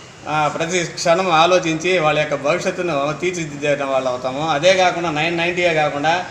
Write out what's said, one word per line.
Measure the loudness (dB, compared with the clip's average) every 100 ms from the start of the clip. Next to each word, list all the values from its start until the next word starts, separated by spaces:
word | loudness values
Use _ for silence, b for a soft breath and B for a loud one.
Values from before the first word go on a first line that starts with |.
| -20 -14 -4
ఆ, | -2 0
ప్రతి | -2 -2 -2 -4
క్షణం | -2 2 2 4
ఆలోచించి | 4 4 4 2 -2 0 2
వాళ్ళ | 2 0
యొక్క | 0 -2
భవిష్యత్తును | 0 -2 -2 -4 -2 -2 -2 -2
తీర్చిదిద్దేట | -4 -4 -6 -4 -2 0
వాళ్ళు | 0 0 0
అవుతాము. | -2 -4 -4 -2
అదే | 2 4
కాకుండా | 4 2 0 -2
నైన్ | -2 -2 -2
నైంటీయే | -2 0 0
కాకుండా | 2 0 0 0 0 -2